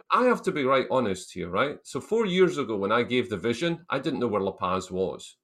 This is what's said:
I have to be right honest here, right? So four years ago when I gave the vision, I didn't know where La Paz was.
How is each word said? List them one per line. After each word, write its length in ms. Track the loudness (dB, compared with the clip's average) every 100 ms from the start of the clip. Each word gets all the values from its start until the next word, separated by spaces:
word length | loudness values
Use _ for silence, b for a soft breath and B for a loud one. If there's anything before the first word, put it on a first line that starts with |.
| 0
I 140 | 2
have 180 | 4 2
to 100 | 0
be 120 | 0
right 220 | 2 2 2
honest 420 | 0 0 -2 -8
here, 160 | -8 -4
right? 300 | -2 -2 -4
So 160 | -10 -10
four 260 | -2 0 2
years 320 | 4 4 2
ago 180 | -2 -2
when 160 | 2
I 120 | 2
gave 260 | 2 0 0
the 60 | -2
vision, 500 | -2 0 -2 -4 -4
I 120 | -4
didn't 180 | -2 -2
know 80 | 0
where 140 | 0
La 100 | -2
Paz 400 | -2 -2 -2 -2
was. 460 | -4 -4 -4 -14 _